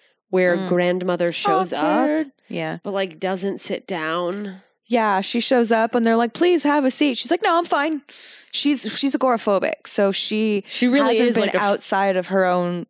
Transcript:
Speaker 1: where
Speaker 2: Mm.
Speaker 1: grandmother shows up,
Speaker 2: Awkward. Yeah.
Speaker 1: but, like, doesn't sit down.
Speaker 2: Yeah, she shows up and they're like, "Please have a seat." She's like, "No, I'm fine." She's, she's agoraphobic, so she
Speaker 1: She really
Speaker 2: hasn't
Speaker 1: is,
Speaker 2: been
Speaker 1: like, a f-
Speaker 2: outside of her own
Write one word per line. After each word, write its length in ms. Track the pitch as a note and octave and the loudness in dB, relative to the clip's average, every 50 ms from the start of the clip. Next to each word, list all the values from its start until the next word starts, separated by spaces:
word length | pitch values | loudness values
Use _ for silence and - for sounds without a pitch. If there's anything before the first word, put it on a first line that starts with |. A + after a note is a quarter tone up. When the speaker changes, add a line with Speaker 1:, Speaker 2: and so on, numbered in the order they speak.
| _ _ _ _ _ - | _ _ _ _ _ -4
Speaker 1:
where 260 | F#3+ F#3 F#3 F3+ F3 | 0 2 2 2 2
Speaker 2:
Mm. 120 | F#3+ F#3+ F3+ | 0 0 0
Speaker 1:
grandmother 600 | F3+ F3 F3 F3+ F3+ F#3 F3+ F3+ F3 E3+ F3 E3+ | 0 2 2 2 0 -2 -2 -2 -2 0 -2 -2
shows 420 | E3 - - G#4 G4 F#4+ F#4+ E4+ - | -2 -2 -2 0 0 0 0 -2 -2
up, 100 | - D4+ | -2 0
Speaker 2:
Awkward. 480 | D#4 D4+ - B3+ D4+ D4+ D#4 D#4 C#4 _ _ _ - | 0 2 2 2 2 0 -2 -4 -6 _ _ _ -10
Yeah. 300 | F#3 F3 D#3+ D#3 D#3+ F3 - | -8 -6 -6 -6 -6 -8 -8
Speaker 1:
but, 100 | G3+ F#3+ | -6 -4
like, 280 | G3 G3 F#3+ D#3+ D#3+ | -4 -4 -4 -6 -6
doesn't 400 | - F#3 F#3+ F#3 F3+ G3 F#3 - | -4 -4 -4 -2 -4 -6 -6 -6
sit 260 | - - G3+ - - | -8 -8 -8 -8 -6
down. 760 | - F#3+ E3 D#3 D#3 E3 F3 F3 F3 F#3 G3+ G#3 G3+ F#3 F#3 - _ _ _ _ | -6 -6 -4 -4 -4 -2 -2 -2 -4 -4 -6 -8 -10 -12 -14 -20 _ _ _ _
Speaker 2:
Yeah, 340 | - A3+ A#3 A3 G#3+ G3 F#3+ | -2 0 0 2 2 2 0
she 200 | G3 - - A#3 | 0 -2 -2 -2
shows 300 | A3+ - C4+ B3 A#3 G#3 | 0 2 2 2 2 2
up 240 | A#3 A3 A3+ A#3 - | 2 2 2 0 0
and 100 | A#3+ A#3 | 2 2
they're 100 | A3+ A3+ | 2 2
like, 160 | A3+ A#3+ A#3 - | 2 0 0 0
"Please 300 | - E4 F4 F4+ D#4+ - | 0 2 2 2 2 2
have 200 | D4 C#4+ D4+ C#4 | 2 2 2 2
a 60 | C4 | 2
seat." 280 | B3 - D4+ D4 A#3+ - | 2 2 0 0 0 0
She's 120 | - - | 0 0
like, 120 | E4+ F4 G#4+ | 0 0 2
"No, 160 | G4+ E4 E4+ | 2 2 2
I'm 60 | F4 | 0
fine." 360 | E4+ F4+ D4 C#4+ D#4+ D#4+ C#4+ - - - - - - - - - _ | 0 0 0 0 0 -2 -6 -8 -12 -20 -20 -20 -20 -20 -20 -16 _
She's, 480 | - - - - - B3+ - A3 - - | -4 -2 0 0 2 0 0 -2 -2 -2
she's 160 | - C#4 B3+ | 0 0 0
agoraphobic, 720 | D4 - C4 A#3+ G#3+ - A3 G3+ F#3 - - - - - | 0 2 2 0 0 2 0 0 2 0 -2 -4 -4 -6
so 240 | - - - G3+ G3 G3 | -6 -2 0 2 2 2
she 520 | - - - G#3+ G#3+ A3 A3 G#3 G3+ - - | 0 -2 -2 0 0 0 0 0 -2 -4 -6
Speaker 1:
She 200 | - - B3 B3 | -4 0 0 2
really 260 | A#3+ C#4+ - - A#3+ A3 | 2 4 2 2 2 2
Speaker 2:
hasn't 100 | A#3+ A#3+ | 2 2
Speaker 1:
is, 60 | A3 | 2
Speaker 2:
been 80 | A3+ G#3+ | 2 0
Speaker 1:
like, 100 | G3+ - | 0 0
a 40 | F#3 | 0
f- 40 | G#3 | 0
Speaker 2:
outside 540 | G3+ G3+ - - - G#3+ G3 G3 G3 F#3+ | 0 0 0 -2 -2 0 0 2 2 0
of 120 | F#3 F3+ F3+ | 0 -2 0
her 160 | F#3+ G3 F#3 | 0 2 2
own 400 | F3+ F3+ F3+ F3 F3 F3 F3 E3+ | 2 2 0 0 -2 -4 -6 -8